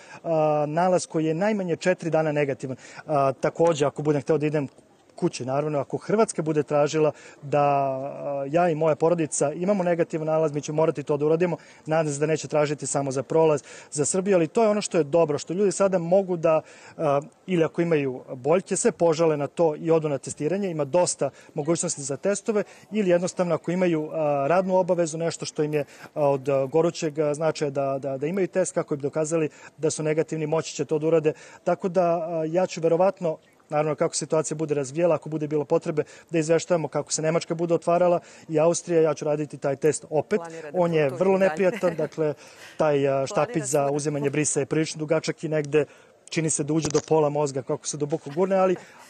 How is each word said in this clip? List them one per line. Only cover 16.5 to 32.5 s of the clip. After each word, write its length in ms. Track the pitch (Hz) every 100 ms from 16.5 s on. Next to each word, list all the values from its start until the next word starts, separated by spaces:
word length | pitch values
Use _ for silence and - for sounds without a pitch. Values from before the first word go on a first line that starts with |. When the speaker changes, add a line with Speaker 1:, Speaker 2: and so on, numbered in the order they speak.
| 156 - - - -
Speaker 1:
a, 240 | 156 139 151 _ -
ili 180 | 180
ako 180 | 156 -
imaju 380 | 170 156 139 127 -
boljke, 420 | 135 135 180 - 185
se 160 | 233
požale 440 | - 170 156 165 147
na 100 | 139
to 300 | - 170 151
i 140 | 165
odu 180 | 160 151
na 100 | 139
testiranje. 520 | - - 147 190 196
Ima 140 | 160
dosta 460 | 143 175 175 - 139 - -
mogućnosti 480 | 165 143 170 175 -
za 140 | 135 139
testove 480 | 190 202 - 208 180 - -
ili 180 | 214 185
jednostavno 440 | 175 180 - 175
ako 160 | 156 -
imaju, 380 | 175 180 160 151
a, 340 | 160 151 143 139
radnu 280 | 175 190 185
obavezu, 420 | 180 175 165 160
nešto 260 | 165 -
što 180 | 151 -
im 120 | 151
je, 100 | 151 139 - -
a, 140 | 156 143
od, 200 | 139 131
a, 160 | 135 135
gorućeg, 520 | 160 170 - 165 147
a, 160 | 151
značaja 360 | 143 160 151 147
da, 280 | 139 139 139
da, 180 | 135 135
da 80 | 147
imaju 220 | 196 175
test 260 | 190 175
kako 220 | - 156 147
bi 60 |
dokazali 460 | 139 156 156 165 151 - - -
da 140 | 151
su 120 | -
negativni, 440 | 156 156 151 160 151
moći 280 | 160 -
će 100 | -
to 140 | 135 156
da 80 | 156
urade. 260 | 165 151 - - -
Tako 240 | - 175 196
da, 140 | 180
a, 420 | 170 170 165 165
ja 180 | 160